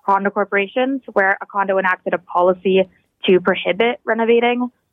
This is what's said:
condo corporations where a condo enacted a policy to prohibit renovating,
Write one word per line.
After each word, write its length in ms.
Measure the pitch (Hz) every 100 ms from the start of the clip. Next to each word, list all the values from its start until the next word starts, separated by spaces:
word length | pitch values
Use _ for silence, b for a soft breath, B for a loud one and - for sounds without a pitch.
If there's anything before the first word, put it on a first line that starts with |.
| -
condo 260 | 196 196
corporations 720 | 202 196 202 196 - 254 269 -
where 240 | 214 190 196
a 60 | -
condo 320 | 202 190 190
enacted 360 | 190 180 -
a 40 | 180
policy 720 | - 175 180 180 196 190 185 b b _ -
to 140 | 180
prohibit 600 | 180 180 185 180 226 240
renovating, 680 | - 220 226 233 240 240 247 - _